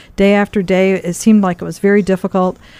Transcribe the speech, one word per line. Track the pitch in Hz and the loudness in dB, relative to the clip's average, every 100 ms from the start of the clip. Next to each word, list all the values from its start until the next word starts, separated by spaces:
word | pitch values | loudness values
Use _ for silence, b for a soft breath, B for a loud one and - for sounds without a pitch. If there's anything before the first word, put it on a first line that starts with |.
| b - | b 0
day | 196 | 2
after | 202 202 208 | 2 0 -4
day, | 175 185 190 | -2 0 0
it | 190 175 | 0 -4
seemed | 170 226 214 | -2 2 2
like | 190 175 | 2 -4
it | 170 | -8
was | 165 | -4
very | 202 208 | 0 0
difficult, | 190 185 190 190 185 - b | 0 -2 -2 -2 -2 -4 b